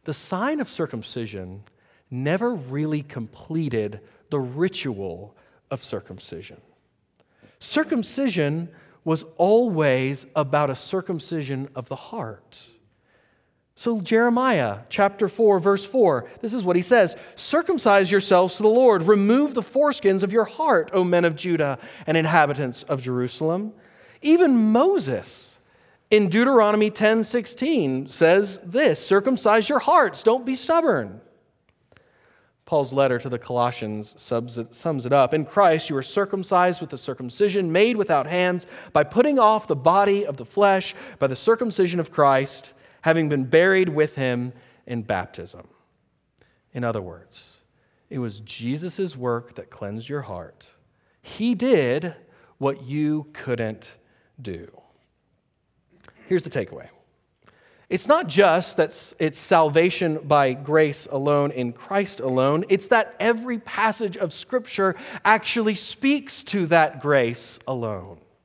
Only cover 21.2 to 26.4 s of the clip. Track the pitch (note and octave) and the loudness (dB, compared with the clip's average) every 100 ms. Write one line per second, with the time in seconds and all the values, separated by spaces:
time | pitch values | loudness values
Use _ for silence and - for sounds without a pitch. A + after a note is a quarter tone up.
21.2 | E3+ D3+ F3+ E3 C#3+ C3 - - - E3 | 2 -2 -4 -2 -2 -4 -12 -12 -2 0
22.2 | D#3+ E3 D3 C3+ C3 A#2+ - C#3 B2 B2 | 2 2 2 0 -6 -8 -6 -6 -4 -4
23.2 | B2 - D#3 F3+ G#3+ - _ _ _ _ | -4 -4 -4 -4 -6 -14 _ _ _ _
24.2 | D4 E4+ F4 A#3+ G#3+ A3+ F4 G4 C#3+ G#2+ | 2 4 6 4 4 4 4 2 -2 -6
25.2 | - - - _ _ _ _ _ _ G#3+ | -8 -20 -20 _ _ _ _ _ _ 2
26.2 | G3 G3+ | 4 2